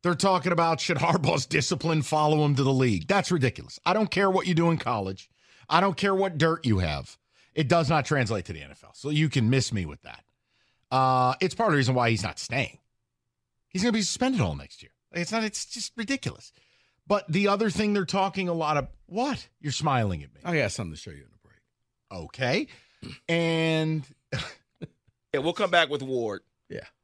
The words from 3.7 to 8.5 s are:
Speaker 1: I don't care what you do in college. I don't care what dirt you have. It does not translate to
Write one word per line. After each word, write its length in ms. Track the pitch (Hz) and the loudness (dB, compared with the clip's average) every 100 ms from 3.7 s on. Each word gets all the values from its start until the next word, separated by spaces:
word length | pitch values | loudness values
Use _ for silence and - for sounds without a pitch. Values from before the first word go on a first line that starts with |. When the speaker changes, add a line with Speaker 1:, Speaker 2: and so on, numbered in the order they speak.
| - | -6
Speaker 1:
I 80 | - | 0
don't 180 | 202 220 | 0 0
care 200 | - 196 | 2 2
what 160 | 190 180 | 2 2
you 80 | |
do 160 | 165 170 | 2 2
in 60 | 165 | 2
college. 500 | - 113 95 98 - _ _ - - | -2 -2 -4 -8 -14 _ _ -20 0
I 120 | 160 | 2
don't 160 | 196 165 | 2 0
care 180 | 202 | 0
what 240 | 190 196 156 | 2 0 2
dirt 260 | 160 165 | 0 2
you 140 | 127 101 | 0 2
have. 400 | 87 71 - - _ _ _ | 0 -4 -8 -20 _ _ _
It 140 | - 139 | -4 2
does 200 | 170 143 | 2 4
not 140 | 156 131 | 0 2
translate 380 | 147 113 110 | 0 0 -2
to 60 | - | -6